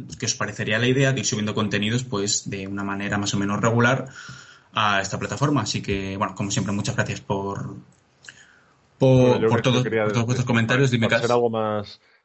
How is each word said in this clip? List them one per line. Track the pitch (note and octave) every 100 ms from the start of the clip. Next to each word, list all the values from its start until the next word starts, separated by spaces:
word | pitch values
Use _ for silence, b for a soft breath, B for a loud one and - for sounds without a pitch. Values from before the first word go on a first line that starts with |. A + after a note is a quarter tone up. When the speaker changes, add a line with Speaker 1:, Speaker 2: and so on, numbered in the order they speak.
| B2 -
Speaker 1:
qué | G#2+
os | -
parecería | G#2+ - G#2 G#2+
la | A#2+
idea | C3 C3+
de | A#2
ir | G#2
subiendo | G#2+ G#2+
contenidos, | G#2+ G#2 G2+ G#2 B2
pues, | C3 G2+ G2+ - -
de | G2 F#2+
una | G2+
manera | G2+ G2 G2+ G#2
más | G2+
o | G2+
menos | G2 G#2
regular | A#2 A#2 A#2+ C3+ - B B B B B B
a | - G#2 G2
esta | F#2+ G2
plataforma. | F#2+ G2+ C#3+ C3
Así | G#2 G#2+
que, | F#2+ G2 F#2+ G2
bueno, | G2+
como | F#2+ G2+
siempre, | G2+ F#2+
muchas | G2+ G#2 -
gracias | G#2+ G#2
por, | - G2+ G2 G2+ - G2 - _ _ _ B B B B B B _ -
por, | C3
Speaker 2:
Bueno, | C3 B2 B2
yo | A2
Speaker 1:
por | A2+
Speaker 2:
que |
Speaker 1:
todo, | B2+ B2
Speaker 2:
quería | B2+ A2
Speaker 1:
por | G#2+
todos | A#2+ A#2
vuestros | B2 B2+
Speaker 2:
decir, |
Speaker 1:
comentarios. | A#2 A2+ C3 C#3
Dime, | A#2 A2
Speaker 2:
para | A#2
Speaker 1:
Cas. | A#2
Speaker 2:
ser |
algo | B2 A#2+
más, | A2 A2 G#2+ G2+ - b b